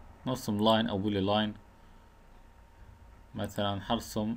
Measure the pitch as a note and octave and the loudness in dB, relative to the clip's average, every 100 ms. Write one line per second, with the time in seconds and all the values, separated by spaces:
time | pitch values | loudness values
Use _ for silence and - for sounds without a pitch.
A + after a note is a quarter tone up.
0 | - - B2+ B2+ - G#2 A2 A2 A2+ G2+ | -20 -12 -6 -6 -2 2 6 6 4 0
1 | G#2 G2+ G2 G#2 G#2+ G#2 - - - - | 0 0 2 2 2 -4 -18 -20 -20 -20
2 | - - - - - - - - - - | -20 -20 -20 -20 -20 -20 -20 -20 -20 -20
3 | - - - G#2+ G2+ - G#2 G2 - A#2 | -20 -20 -14 -8 -8 -2 -2 -2 -4 -4
4 | - A2+ G#2+ | -4 -4 -4